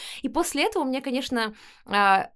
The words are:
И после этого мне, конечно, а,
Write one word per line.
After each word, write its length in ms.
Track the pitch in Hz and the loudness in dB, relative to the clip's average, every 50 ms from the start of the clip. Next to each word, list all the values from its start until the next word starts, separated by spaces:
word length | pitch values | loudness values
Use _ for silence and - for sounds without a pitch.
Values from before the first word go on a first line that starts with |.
| - - - - - | -14 -14 -12 -8 -8
И 60 | 269 | -4
после 360 | - 302 349 - - 277 302 | -2 0 0 0 0 0 0
этого 200 | 427 427 392 302 | 0 0 0 -2
мне, 160 | 262 254 269 | -2 -2 -4
конечно, 540 | - 285 247 262 254 - 262 240 226 214 214 - - - - - _ | -4 -2 -2 -4 -2 -2 -2 -2 -2 -4 -4 -10 -18 -20 -20 -20 _
а, 440 | - - 202 202 196 196 196 - - - | -2 0 4 4 6 6 4 2 0 -4